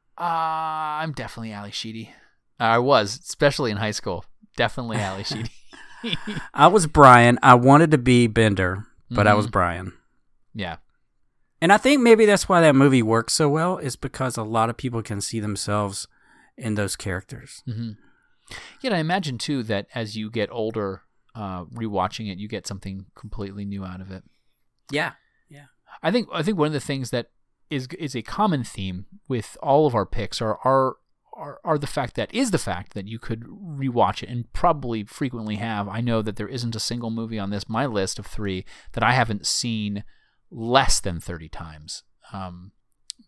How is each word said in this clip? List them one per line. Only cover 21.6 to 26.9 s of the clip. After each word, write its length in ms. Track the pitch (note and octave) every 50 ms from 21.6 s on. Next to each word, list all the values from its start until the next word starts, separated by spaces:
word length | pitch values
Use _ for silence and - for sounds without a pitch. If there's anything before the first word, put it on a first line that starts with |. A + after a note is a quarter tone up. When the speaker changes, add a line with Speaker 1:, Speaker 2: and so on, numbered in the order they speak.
| F2
Speaker 1:
rewatching 640 | - A#2 A#2 A2+ A2 G#2 F#2+ F2+ F#2 - - A2 G#2
it, 80 | F#2+ F#2
you 100 | G#2 G#2+
get 180 | A2+ F#2+ -
something 400 | - G2+ G2 - G2 F#2+ G2 G2 _ _
completely 500 | - - G#2 - - G2+ G2 G2 G2+ G2+
new 200 | G2+ G2+ G2 F#2+
out 160 | F#2 F#2 F#2+
of 100 | F#2+ F#2+
it. 120 | F#2+ F#2 - _ _ _ _ _ _ _ _ _ _ _ _ -
Speaker 2:
Yeah, 220 | C3+ D3 E3+ D3+ - _ _ _ _ _ _ _
yeah. 180 | D3 C#3+ C#3+ _ _ _ _ _ - -
Speaker 1:
I 80 | - B3
think, 180 | G#3 B3 G3+ -
I 100 | - E3+
think 160 | D3+ G3+ G#3+ E3
one 100 | D3 D3+
of 40 |
the 80 | D3+ C3+
things 300 | - -